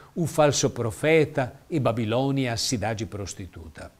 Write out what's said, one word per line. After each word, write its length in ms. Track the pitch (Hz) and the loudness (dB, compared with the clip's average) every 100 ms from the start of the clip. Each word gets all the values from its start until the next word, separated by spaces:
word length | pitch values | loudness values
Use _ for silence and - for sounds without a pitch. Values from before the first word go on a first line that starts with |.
| - | -10
o 120 | - 160 | -4 0
falso 420 | - 147 135 135 | 4 4 4 0
profeta 840 | - 117 - 151 160 151 147 123 - - | 0 -4 0 4 4 4 0 -4 -6 -6
e 100 | 160 | 0
Babilônia, 720 | 120 113 107 120 139 139 127 | 0 0 0 0 0 0 -2
a 40 | 117 | -2
cidade 500 | - 113 104 110 104 | -2 -2 -2 -4 -6
prostituta. 840 | 101 95 - 90 85 80 - 85 _ | -8 -10 -12 -14 -16 -18 -18 -18 _